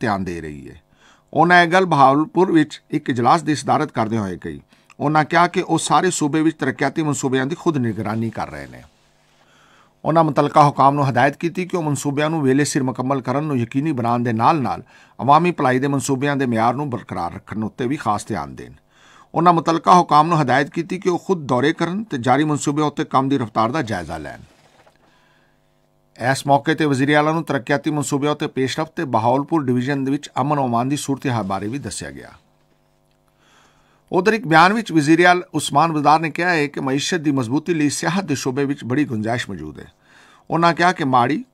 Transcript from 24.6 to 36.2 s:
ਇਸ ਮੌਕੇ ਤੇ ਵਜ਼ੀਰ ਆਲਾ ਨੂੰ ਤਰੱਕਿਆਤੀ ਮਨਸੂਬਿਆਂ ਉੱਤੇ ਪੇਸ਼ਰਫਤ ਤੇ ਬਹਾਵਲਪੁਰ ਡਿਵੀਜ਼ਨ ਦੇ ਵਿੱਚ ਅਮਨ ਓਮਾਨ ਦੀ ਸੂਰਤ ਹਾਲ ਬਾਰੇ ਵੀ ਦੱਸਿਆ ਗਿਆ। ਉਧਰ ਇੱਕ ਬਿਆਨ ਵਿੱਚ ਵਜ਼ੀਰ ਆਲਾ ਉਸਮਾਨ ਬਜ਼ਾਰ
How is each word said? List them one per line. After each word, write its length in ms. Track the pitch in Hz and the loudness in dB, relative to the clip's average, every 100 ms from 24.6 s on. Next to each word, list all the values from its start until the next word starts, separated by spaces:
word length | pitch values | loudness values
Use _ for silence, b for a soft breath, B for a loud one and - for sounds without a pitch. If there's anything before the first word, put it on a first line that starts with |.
| b b b b b b b b b b b b _ _ _ - 120 | b b b b b b b b b b b b _ _ _ -6 -2
ਇਸ 160 | 135 143 | -2 2
ਮੌਕੇ 280 | 143 160 | 2 2
ਤੇ 100 | 151 | 0
ਵਜ਼ੀਰ 300 | 151 131 139 | 0 2 2
ਆਲਾ 180 | 151 151 | 2 2
ਨੂੰ 120 | 165 | 0
ਤਰੱਕਿਆਤੀ 460 | 151 139 127 143 160 | -2 -4 -2 -2 -2
ਮਨਸੂਬਿਆਂ 420 | 151 139 143 147 | -4 -2 -2 -2
ਉੱਤੇ 140 | 151 147 | -2 -4
ਪੇਸ਼ਰਫਤ 460 | - 131 - 156 - | -4 -4 -4 -6 -6
ਤੇ 80 | |
ਬਹਾਵਲਪੁਰ 600 | 151 113 117 131 143 165 | -2 0 2 0 0 -2
ਡਿਵੀਜ਼ਨ 400 | 127 123 127 143 | 0 0 0 -2
ਦੇ 60 | 135 | -2
ਵਿੱਚ 200 | 143 - 131 | -4 -4 -4
ਅਮਨ 180 | 139 147 | -2 0
ਓਮਾਨ 300 | 131 117 127 | 0 0 0
ਦੀ 80 | 143 | -2
ਸੂਰਤ 300 | - 131 139 | -4 -4 -2
ਹਾਲ 160 | 117 | -2
ਬਾਰੇ 260 | 98 95 104 | -2 -4 -6
ਵੀ 100 | 139 | -8
ਦੱਸਿਆ 320 | 110 - 76 | -10 -12 -12
ਗਿਆ। 220 | 67 60 - _ _ _ _ _ _ _ _ _ b b b b b b b b | -14 -18 -20 _ _ _ _ _ _ _ _ _ b b b b b b b b
ਉਧਰ 200 | 180 185 | 0 2
ਇੱਕ 140 | 220 156 | 2 4
ਬਿਆਨ 260 | 165 180 | 6 6
ਵਿੱਚ 200 | 226 - | 4 0
ਵਜ਼ੀਰ 340 | 160 143 165 180 | 2 4 6 6
ਆਲਾ 160 | 180 - | 4 0
ਉਸਮਾਨ 380 | 151 - 143 165 | -6 -2 2 2
ਬਜ਼ਾਰ 280 | 151 143 156 | 2 4 4